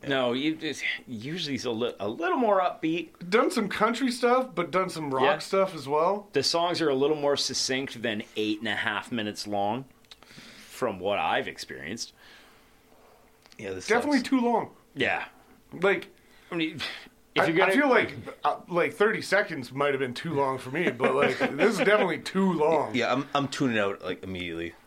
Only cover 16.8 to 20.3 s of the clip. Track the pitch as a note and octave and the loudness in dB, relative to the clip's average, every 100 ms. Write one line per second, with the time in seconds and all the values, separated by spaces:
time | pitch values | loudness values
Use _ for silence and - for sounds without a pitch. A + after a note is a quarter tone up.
16.8 | - - - _ _ - E3 E3 F#3+ G3 | -10 -10 -16 _ _ 0 2 4 4 4
17.8 | D4 A#3 F3 B2+ - - D3+ - - F3 | 6 4 2 -4 -14 -4 -2 -2 -4 0
18.8 | D3+ C#3+ G#3 F#3 - F#3+ G#3 D#3 B2 C3 | 0 2 2 2 0 0 0 -6 -8 -2
19.8 | C#3+ C3+ C3+ B2 E3+ | 0 2 -2 -4 -4